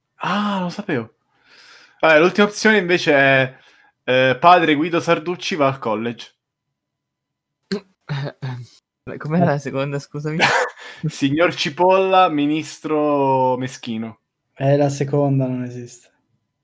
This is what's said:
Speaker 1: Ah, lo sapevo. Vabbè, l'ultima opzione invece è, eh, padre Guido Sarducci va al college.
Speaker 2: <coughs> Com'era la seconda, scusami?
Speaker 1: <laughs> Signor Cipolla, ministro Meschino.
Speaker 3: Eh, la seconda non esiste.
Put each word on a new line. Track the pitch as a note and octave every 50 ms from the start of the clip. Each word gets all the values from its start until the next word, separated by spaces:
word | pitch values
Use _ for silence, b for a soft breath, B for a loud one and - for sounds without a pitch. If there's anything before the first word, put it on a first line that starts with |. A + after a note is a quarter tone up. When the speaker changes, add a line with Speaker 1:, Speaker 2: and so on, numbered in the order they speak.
| _ _ _ -
Speaker 1:
Ah, | - E3 F#3+ G#3 G#3 G#3 G3+ F#3+
lo | F3+ F3
sapevo. | - - G3+ - D#3 A#2+ G#2+ - _ _ b b b b b b b b b b b b b b b b
Vabbè, | - D#3+ D#3 D3+
l'ultima | E3+ F3+ F3+ G#3 G#3
opzione | G#3 - - - G#3+ G#3+
invece | G#3 F3+ E3+ F3+ E3+ - E3 D3
è, | C#3 C#3 C#3 C3+ C3 C3 C3 C3+ b b b b b b b b _ _
eh, | B2+ B2+ C3 C3 C3 B2+ C3
padre | - F3 F3+ F3+ E3 D#3 D3+
Guido | C#3 D#3+ F3 E3 E3
Sarducci | - E3+ E3+ D#3+ D#3 F3 F3+ E3+ - - G3
va | D#3 C#3
al | C3+ C3+ C3+
college. | - A#2 G#2+ G#2+ A2+ A#2+ A2+ - - - _ _ _ _ _ _ _ _ _ _ _ _ _ _ _ _ _ _ _ _ _ _ _ _ _ _ _
Speaker 2:
<coughs> | _ F#3+ G#3 - _ _ _ _ - D3 C#3 C#3+ C#3 - _ C#3 C3 B2 B2 A#2+ - - - _ _ _ _ _ B2+ C3+
Com'era | C3 - D3 D#3 F3 F3
la | D#3+ C#3+
seconda, | C#3+ C#3+ C3 A2+ C3+ C#3 C#3+ C#3 C#3+
scusami? | - - - D3 D3 D3+ D#3
Speaker 1:
<laughs> | F3 - - - - B4 - - - - - - - -
Signor | D3+ - - C#3+ C3+ C#3+ D#3+ F3 F3 -
Cipolla, | - - E3+ C#3 D#3 F3+ F#3 F#3+ F#3+ F#3+ F#3+ F#3 F#3 F#3 F3
ministro | D3+ D3 C#3+ D3 D3+ D#3 D3 - - - - D3+ D#3 D3+ D3+ D3 C#3+ C#3 C#3 C3+ C3 C3 C3 C3 B2+
Meschino. | B2 C3 B2+ C3+ - - A#2+ A2+ A2 A2+ A2 G#2+ _ _ _ _ _ _ _ _
Speaker 3:
Eh, | - C#3 C#3 C#3+
la | C#3+ D3 C#3
seconda | C#3 - C#3 C#3 D3 C#3+ C#3+ C#3 C3+ C3+ C3
non | B2+ B2+ B2+ B2
esiste. | B2 B2 B2 B2 B2 - - - _ _ _ _ _ _ _ _ _ _ _